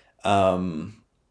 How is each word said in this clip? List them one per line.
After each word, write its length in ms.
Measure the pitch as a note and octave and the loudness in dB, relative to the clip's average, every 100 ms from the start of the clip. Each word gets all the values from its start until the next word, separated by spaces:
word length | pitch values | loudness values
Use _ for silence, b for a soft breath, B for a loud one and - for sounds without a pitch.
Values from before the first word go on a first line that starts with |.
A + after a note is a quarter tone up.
| b b | b b
Um, 800 | F#2+ G2+ F#2+ F2+ F#2 D#2 F#2 G#2+ _ _ _ | 0 2 2 2 -2 -8 -10 -16 _ _ _